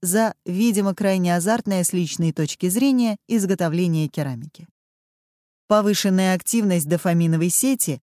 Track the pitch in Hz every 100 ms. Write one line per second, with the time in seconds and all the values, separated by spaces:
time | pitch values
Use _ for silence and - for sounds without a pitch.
0 | 175 208 220 - - 180 233 202 196 185
1 | 196 190 175 175 180 233 208 190 175 180
2 | 170 - 165 151 151 - 180 202 277 254
3 | 233 208 - 233 196 190 170 165 180 160
4 | 151 - 139 120 147 - 165 _ _ _
5 | _ _ _ _ _ _ - 208 202 202
6 | 202 185 190 185 - 233 202 175 147 170
7 | 180 170 165 160 175 - 262 262 - 135
8 | _